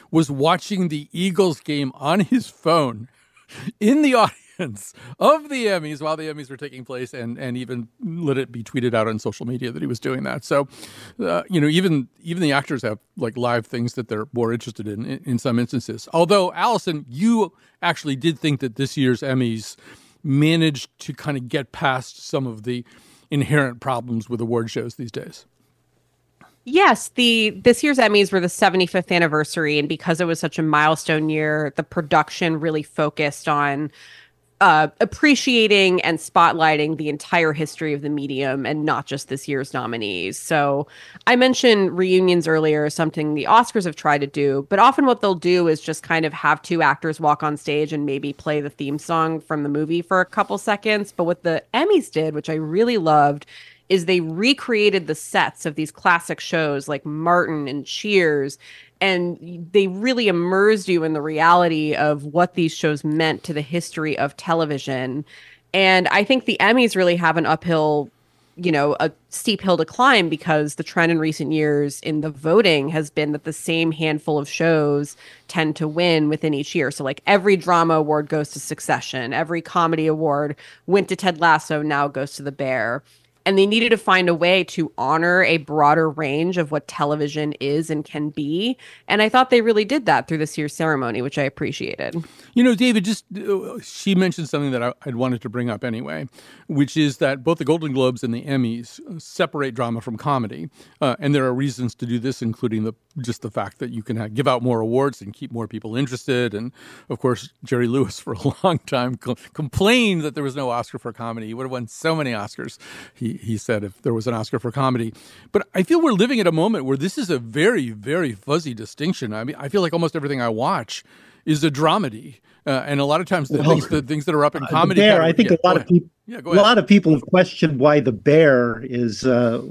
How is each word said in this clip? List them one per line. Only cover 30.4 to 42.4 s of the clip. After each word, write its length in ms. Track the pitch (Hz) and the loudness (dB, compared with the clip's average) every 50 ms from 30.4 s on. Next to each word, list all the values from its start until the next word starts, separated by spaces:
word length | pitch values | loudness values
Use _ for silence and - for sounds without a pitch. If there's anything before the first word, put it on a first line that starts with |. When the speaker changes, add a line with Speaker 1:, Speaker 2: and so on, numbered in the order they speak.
| - 156 - - | -4 -6 -4 -2
Speaker 2:
a 40 | |
milestone 680 | 160 156 151 151 151 156 160 156 - - 160 156 156 156 | 0 2 2 4 4 4 2 0 0 -2 -2 0 0 -2
year, 420 | 156 156 156 151 151 156 151 139 - | -2 -2 -2 0 -2 -2 -2 -4 -4
the 60 | - | -6
production 760 | 147 - - 180 160 143 175 156 151 - - - 185 165 160 151 | -8 -4 -6 -6 -2 2 2 2 2 0 -4 -4 -2 -2 -2 -2
really 220 | 151 165 156 151 | -2 -2 -2 -4
focused 640 | 151 - _ - 156 147 - - 151 143 139 - - 165 | -6 -6 _ -2 -2 -2 0 -2 -2 -2 -4 -4 -4 -2
on, 420 | 151 147 143 143 139 139 151 147 - - - - - - - _ _ _ _ _ _ _ | 0 0 0 0 -2 -4 -6 -8 -10 -16 -20 -20 -20 -20 -20 _ _ _ _ _ _ _
uh, 280 | 196 185 156 156 156 151 - _ | 6 6 6 6 4 2 0 _
appreciating 1000 | 233 196 - - - 294 277 - - 269 247 233 220 208 208 202 190 185 180 175 | -2 -2 0 2 4 4 4 4 2 2 4 4 4 6 6 6 6 4 4 2
and 160 | - 160 165 156 | 0 0 -2 -2
spotlighting 800 | - - - 185 170 165 - 165 160 156 156 151 151 151 160 143 | -6 0 2 4 4 4 4 4 2 2 2 2 0 -2 -4 -4
the 100 | 156 151 | -4 -6
entire 460 | 143 147 - - - 170 165 156 147 | -6 -8 -6 -2 0 2 2 2 0
history 400 | 151 156 147 - - 160 156 147 | -2 -6 -6 -6 -8 -4 -4 -4
of 80 | 143 | -4
the 80 | 143 143 | -4 -4
medium 560 | 147 147 139 135 139 131 139 135 131 139 127 | -4 -4 -4 -6 -4 -4 -2 -2 -4 -4 -4
and 180 | 110 151 151 151 | -4 -4 -2 -2
not 220 | 156 131 113 - | -2 -2 -2 -4
just 220 | - 135 135 - - | -6 -10 -10 -8 -8
this 200 | 135 139 - - | -10 -10 -6 -6
year's 240 | 139 135 139 - | -6 -6 -6 -6
nominees. 640 | - 131 120 113 117 117 107 101 95 90 87 92 131 - | -6 -6 -6 -6 -6 -6 -6 -6 -6 -4 -6 -6 -8 -8
So 480 | - - 165 151 143 143 139 139 147 - - - - - - - _ | -4 0 0 2 2 2 0 -2 -4 -8 -12 -20 -20 -20 -20 -4 _
I 80 | - 247 | 2 4
mentioned 640 | 247 254 262 247 - - 247 220 202 190 180 160 | 4 4 4 2 4 4 4 6 6 4 0 2
reunions 500 | 175 185 185 185 185 190 185 175 175 | 0 0 2 4 4 4 4 2 2